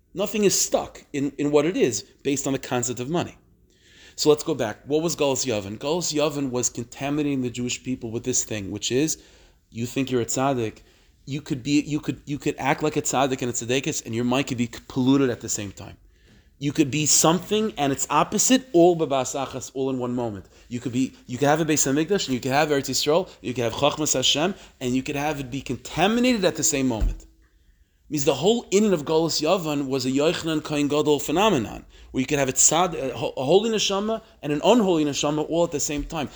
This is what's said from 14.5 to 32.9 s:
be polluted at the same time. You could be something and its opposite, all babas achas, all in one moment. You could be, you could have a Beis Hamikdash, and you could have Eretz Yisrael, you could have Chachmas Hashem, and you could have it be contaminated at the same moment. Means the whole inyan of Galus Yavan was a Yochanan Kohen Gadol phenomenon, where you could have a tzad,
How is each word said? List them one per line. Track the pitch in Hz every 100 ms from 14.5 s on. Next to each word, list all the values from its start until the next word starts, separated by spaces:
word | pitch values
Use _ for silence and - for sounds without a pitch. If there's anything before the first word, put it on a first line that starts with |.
| 120
be | 120 - -
polluted | 135 127 139 131
at | 110
the | 110
same | - 101
time. | - 98 92 - _ - - _ -
You | 143
could | 151 143
be | 147 147
something | - 160 175 170 214 214 -
and | 143
its | 131 -
opposite, | 147 170 208 - 262 -
all | 170 170 170
babas | 151 135 123 139
achas, | 131 135 -
all | 135 135
in | 131
one | 123 123
moment. | 117 98 - - -
You | 120
could | 127
be, | 120 131 - -
you | 123
could | 143
have | 151
a | 160
Beis | 147 139
Hamikdash, | 139 160 202 -
and |
you | 127
could | 127
have | 139 156
Eretz | 139 131
Yisrael, | 123 147 165 185 -
you | 107
could | 120
have | 117
Chachmas | - 139 143 151 135
Hashem, | 127 139 170 196 - -
and | 127 127
you |
could | 131 147
have | 147 143
it | 131
be | 135
contaminated | 127 120 - - 190 233 254 233
at | 175 -
the |
same | 139 139 131
moment. | 110 - - - _ _ _ _ _ _ _ -
Means | 151
the | 139
whole | 131 180 233 -
inyan | 190 214
of | 175
Galus | 139 160 165 -
Yavan | 151 190 156 147 135
was | 135 127
a |
Yochanan | 135 156 170 165 156
Kohen | - 147 143
Gadol | 147 151 143
phenomenon, | - 156 214 156 101 58 - - -
where | 131
you | 127
could | 143
have | 131
a |
tzad, | 127 - 156 180